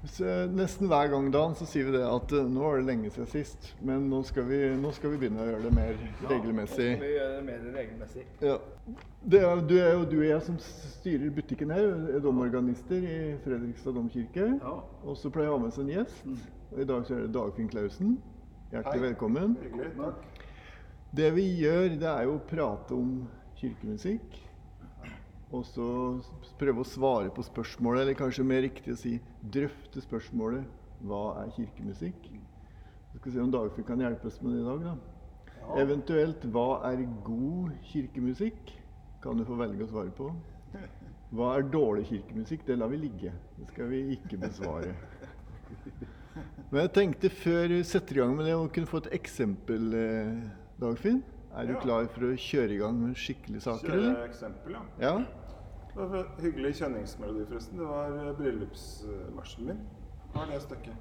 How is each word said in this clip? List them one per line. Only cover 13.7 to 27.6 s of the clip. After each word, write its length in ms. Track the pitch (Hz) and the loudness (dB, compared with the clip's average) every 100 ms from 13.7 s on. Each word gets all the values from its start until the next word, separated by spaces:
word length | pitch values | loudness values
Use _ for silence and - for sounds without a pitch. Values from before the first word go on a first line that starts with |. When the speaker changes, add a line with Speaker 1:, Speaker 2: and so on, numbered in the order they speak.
| 120 135 | -4 -2
Speaker 1:
Domkirke. 540 | 123 117 123 113 175 214 277 | 0 0 -2 -4 0 2 2
Speaker 2:
Ja. 140 | 123 175 - - | 0 -6 -10 -12
Speaker 1:
Og 140 | 143 139 | -8 -4
så 120 | 147 | -2
pleier 200 | 156 151 | 2 2
jeg 60 | 143 | 4
å 40 | |
ha 60 | 117 | 2
med 80 | |
seg 100 | 117 | 0
en 100 | 139 170 | 0 0
gjest. 280 | 240 - 135 | -2 -4 -8
Speaker 2:
Mm. 140 | 127 - - - | -8 -8 -16 -10
Speaker 1:
Og 80 | - | -4
i 60 | 135 | 0
dag 200 | 123 120 | 0 0
så 80 | 123 | -2
er 60 | |
det 120 | 110 | 0
Dagfinn 360 | 120 104 98 110 | 0 -2 -2 -2
Clausen. 480 | 110 104 - 196 254 - - - - - | 0 -2 2 2 2 0 -16 -18 -18 -8
Hjertelig 300 | 117 - 123 | -6 -2 0
Speaker 3:
Hei. 60 | 127 | 0
Speaker 1:
velkommen. 480 | 117 110 127 202 240 | 0 2 4 4 2
Speaker 3:
Hyggelig, 320 | 123 113 - 127 | -2 -6 -6 -4
takk. 460 | 147 - - - - - - - - - - | -6 -6 -14 -16 -16 -16 -18 -18 -18 -18 -6
Speaker 1:
Det 180 | 135 156 | 4 6
vi 140 | 160 196 175 | 6 4 4
gjør, 260 | 151 170 185 156 | 6 6 6 4
det 80 | 160 | 0
er 160 | 135 | 2
jo 140 | 120 147 | 2 2
å 60 | - | -2
prate 460 | 165 139 104 - | 0 0 0 -2
om 220 | 123 123 131 123 - - - | 0 2 0 -6 -12 -16 -6
kirkemusikk. 840 | 127 - 107 208 185 226 - - - - - - - - - - - - - | -4 -4 -6 -4 -2 -2 -4 -16 -16 -18 -18 -18 -18 -14 -14 -14 -16 -18 -8
Og 180 | 127 | -8
så 200 | 120 - 120 123 127 127 | -6 -4 -2 0 0 -2
s-, 340 | - - - - | -6 -14 -16 0
prøve 220 | 139 117 | 2 4
å 40 | 127 | 2
svare 420 | - 135 120 98 | 4 4 6 2
på 120 | 110 | -2
spørsmålet, 580 | 120 - | -6 -4